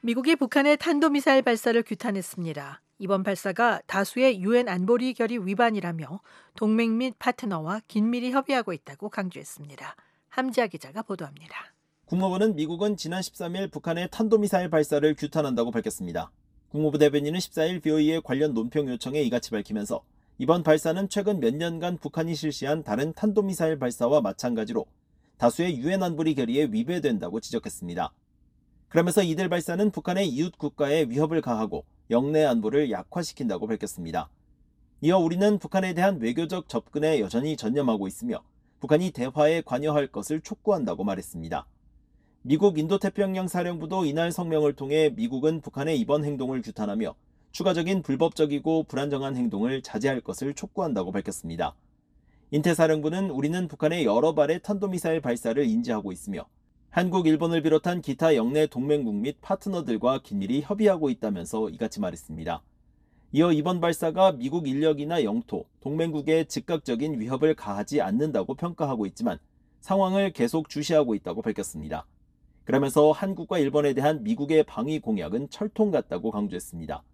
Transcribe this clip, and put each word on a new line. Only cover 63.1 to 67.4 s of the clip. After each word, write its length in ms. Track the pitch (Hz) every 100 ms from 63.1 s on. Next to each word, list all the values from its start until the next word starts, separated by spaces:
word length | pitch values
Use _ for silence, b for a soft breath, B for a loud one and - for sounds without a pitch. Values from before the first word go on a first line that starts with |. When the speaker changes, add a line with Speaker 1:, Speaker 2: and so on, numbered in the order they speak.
| _ _
Speaker 2:
이어 200 | 139 170
이번 280 | 156 156 180
발사가 520 | 170 165 165 160 190
미국 340 | 123 123 165 147
인력이나 560 | 135 156 147 147 170
영토, 440 | 117 110 117 98 - _
동맹국에 640 | 135 151 165 151 143 160
즉각적인 760 | 156 - - 165 - 117 151 139
위협을 340 | 110 131